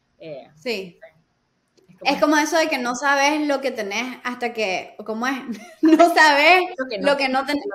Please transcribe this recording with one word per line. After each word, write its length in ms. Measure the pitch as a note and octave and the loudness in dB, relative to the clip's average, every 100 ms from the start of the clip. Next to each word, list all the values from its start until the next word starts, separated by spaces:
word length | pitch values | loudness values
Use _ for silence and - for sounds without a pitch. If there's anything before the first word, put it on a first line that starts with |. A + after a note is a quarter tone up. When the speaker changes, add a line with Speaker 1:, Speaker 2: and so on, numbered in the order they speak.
| _ _ | _ _
Speaker 1:
Eh, 320 | D#3+ C#3 A2 _ | -16 -16 -18 _
Speaker 2:
Sí. 420 | B3+ G#3+ F#3+ - - _ _ _ _ _ _ _ _ | -8 -8 -10 -18 -20 _ _ _ _ _ _ _ _
Speaker 1:
es 80 | _ | _
como 100 | A#3+ | -4
Speaker 2:
Es 80 | C#4+ | 0
como 160 | D4+ D#4 | 2 2
eso 200 | D4+ E4 | 2 0
de 100 | D#4+ | 0
que 100 | C#4+ | -2
no 180 | B3 B3 | -4 -2
sabes 500 | C#4+ C#4 C#4 D4+ D4 | 0 2 2 0 -2
lo 140 | C#4 | -2
que 100 | C4+ | -4
tenés 480 | A3+ G3+ G3+ B3+ B3 | -6 -6 -6 -8 -8
hasta 280 | B3 B3 A#3+ | -10 -6 -6
que, 440 | A3+ G#3 F3 - - G#3+ | -4 -4 -4 -8 -14 -10
¿cómo 200 | A3 B3 | -6 -4
es? 60 | C4+ | -6
<laughs> 460 | - G#3 - - | -8 -12 -14 0
No 300 | D#4+ D#4 E4+ | 4 6 6
sabes 480 | E4+ D#4 C#4+ D4+ F#4 F4+ - | 6 4 6 6 4 2 -6
Speaker 1:
Lo 120 | C4 | -8
que 100 | D4 | -2
no 120 | C#4+ | 0
Speaker 2:
lo 40 | C#4 | 0
que 120 | C4+ | 0
no 180 | C4 C4+ | -2 -2
Speaker 1:
tenés. 160 | C#4+ G4+ | -4 -6